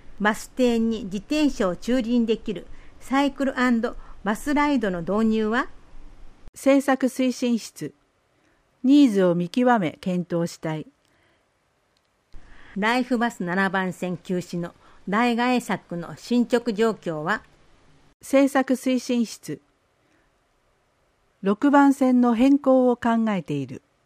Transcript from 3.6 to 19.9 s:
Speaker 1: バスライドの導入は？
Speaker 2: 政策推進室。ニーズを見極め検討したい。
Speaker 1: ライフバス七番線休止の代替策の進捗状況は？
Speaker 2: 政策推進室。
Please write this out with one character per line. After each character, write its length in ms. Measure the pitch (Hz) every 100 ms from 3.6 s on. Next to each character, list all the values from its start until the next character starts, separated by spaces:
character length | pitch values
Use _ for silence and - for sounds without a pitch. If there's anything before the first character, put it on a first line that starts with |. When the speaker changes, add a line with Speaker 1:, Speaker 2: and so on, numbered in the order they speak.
| 247 233 - - - -
Speaker 1:
バ 120 | 196 214
ス 180 | 285
ラ 160 | 294 294
イ 100 | 277
ド 120 | 214
の 100 | 180
導 240 | 170 202 220
入 220 | 220 214
は？ 200 | 233 339 - - - - - - - -
Speaker 2:
政 320 | - 269 269 269
策 220 | 262 254
推 240 | - 254
進 260 | 233 247 226
室。 380 | - - 151 _ _ _ _ _ _ _ _ _
ニ 240 | 254 285 269
ー 40 |
ズ 140 | 196 180
を 80 |
見 160 | 170 175
極 300 | - 247 233
め 180 | 165 -
検 340 | 190 180 170
討 160 | 170 170
し 80 | -
た 180 | 165 156
い。 100 | 262 _ _ _ _ _ _ _ _ _ _ _ _ _ _ - - - - 196
Speaker 1:
ラ 220 | 214 247
イ 40 |
フ 140 | 247 240
バ 140 | 233
ス 120 | -
七 280 | 175 185 190
番 200 | 190 185
線 220 | - 180 175
休 220 | - 180
止 220 | - 175
の 160 | 170 _ - - -
代 260 | 202 240 233
替 240 | 247 247
策 380 | - 185 - 170
の 180 | 165 151
進 300 | - 240 233
捗 260 | 240 240
状 180 | 196 226
況 240 | 208 180 156
は？ 260 | 156 214 - _ _ _ _ _ _ _
Speaker 2:
政 300 | - 269 277
策 220 | 277 262
推 260 | 247 269 254
進 260 | - 240 220
室。 340 | - - 147 _ _ _